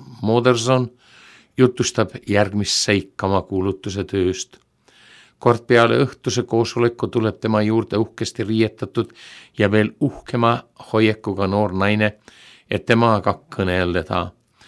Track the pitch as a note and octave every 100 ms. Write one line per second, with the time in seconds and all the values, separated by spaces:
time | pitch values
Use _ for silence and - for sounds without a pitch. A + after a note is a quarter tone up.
0 | - - G#2 A#2 B2 A#2 A#2 C3 A#2+ -
1 | _ - - - _ - B2+ - - -
2 | G#2+ - - G2+ G2+ G#2 G2 - - G2+
3 | - - G2 G2 - F#2+ F#2+ F#2+ G2+ F#2+
4 | F#2+ G2 F#2 F2+ - - _ _ _ _
5 | _ - _ _ C3 A#2 - A#2+ A#2 A#2
6 | C3+ - B2+ A2+ - A2+ A#2 A#2+ A#2+ -
7 | G2+ A#2+ A2 G2 A2 G#2+ G#2+ A2+ G#2+ G#2
8 | A2 - A2+ - G#2 A2 G#2+ - G2 A#2
9 | A#2+ - - - - - G2+ G#2+ G#2+ -
10 | C#3+ - - A#2+ A#2 B2 - _ - A2
11 | A2 G#2+ G#2+ G2 G2 G2+ G#2 F#2 G2 G#2+
12 | G#2+ - - - - - _ G2+ - A2+
13 | A#2 G#2 G2+ F#2+ _ - F#2 F2+ F2+ F2
14 | E2 F2+ F2 - _ _